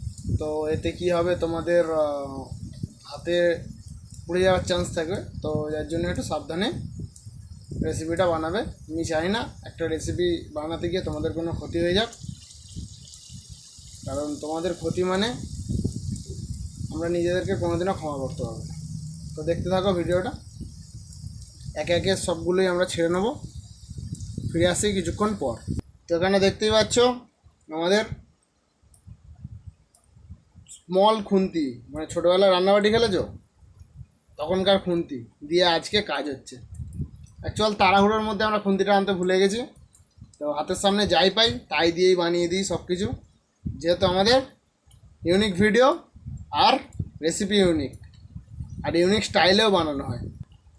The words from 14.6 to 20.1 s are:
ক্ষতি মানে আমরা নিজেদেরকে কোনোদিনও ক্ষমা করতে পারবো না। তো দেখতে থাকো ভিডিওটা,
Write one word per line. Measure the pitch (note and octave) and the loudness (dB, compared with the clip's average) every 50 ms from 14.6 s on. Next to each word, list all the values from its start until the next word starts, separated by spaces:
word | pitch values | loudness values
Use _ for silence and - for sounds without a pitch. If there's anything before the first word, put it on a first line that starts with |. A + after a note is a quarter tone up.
| E3 F#3 E3+ | -4 -4 -4
ক্ষতি | - D#3+ E3 E3 F3+ F3+ | -4 -4 -4 -2 -2 -2
মানে | F#3 F#3 F#3+ G#3 A#3+ B3+ - - - - - - - - - - - - - - - - - - - - - - - - - - - - - - - D3 | 0 0 0 -2 -2 -4 -8 -10 -12 -12 -10 -8 -6 -4 -2 -2 -4 -4 -6 -8 -8 -8 -8 -8 -10 -12 -10 -10 -10 -10 -10 -12 -12 -10 -10 -10 -8 -6
আমরা | D#3 E3+ E3+ | -4 -4 -2
নিজেদেরকে | F3 F3 E3+ F3 F3+ F#3 F3 F3+ G3 | 0 0 0 0 0 0 0 -2 -2
কোনোদিনও | F3 F3 E3+ E3+ E3+ F3+ G3 F#3 | -2 0 0 0 0 0 -2 -2
ক্ষমা | - D#3 D3+ C#3+ C3+ | -2 -4 -6 -6 -6
করতে | C3+ B2+ - - - | -6 -6 -6 -6 -6
পারবো | - - - - | -6 -6 -8 -10
না। | - - - - - - - - - - - - - - | -10 -10 -10 -10 -10 -10 -10 -10 -10 -12 -12 -12 -12 -10
তো | D#3 D3+ | -6 -4
দেখতে | E3 E3+ D3+ - F3+ | -2 -2 -2 -2 -2
থাকো | F#3 F#3 F#3 G3+ F#3 | 0 0 2 2 2
ভিডিওটা, | F3 E3 D#3+ | 0 0 0